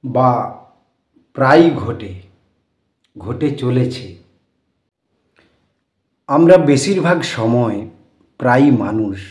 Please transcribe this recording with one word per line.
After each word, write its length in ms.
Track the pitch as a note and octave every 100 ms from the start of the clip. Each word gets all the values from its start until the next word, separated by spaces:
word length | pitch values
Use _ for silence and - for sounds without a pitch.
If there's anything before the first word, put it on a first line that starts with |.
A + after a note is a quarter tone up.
বা 260 | C3 A#2+ B2+ A#2+ G#2 - - _ _ _ _ _ _ -
প্রায়ই 340 | C3 D#3 E3 C3
ঘটে, 300 | A2 A2+ G2 F#2 - _ _ _ _ _ _ _ _ -
ঘটে 320 | F#2 B2 D3 C#3+
চলেছে। 440 | B2+ B2+ - - F#2 - _ _ _ _ _ _ _ _ _ _ _ _ _ _ _ _ _ _ _ _ -
আমরা 280 | C#3+ E3 F3+ C#3+
বেশিরভাগ 480 | C3+ F#3+ F#3+ E3 F3 - -
সময় 420 | A2+ B2 A#2 G2+ A2 _ _ _ _ _
প্রায়ই 300 | B2 B2 C#3+ A#2+
মানুষ 340 | G2+ A2 G#2+ F#2+ -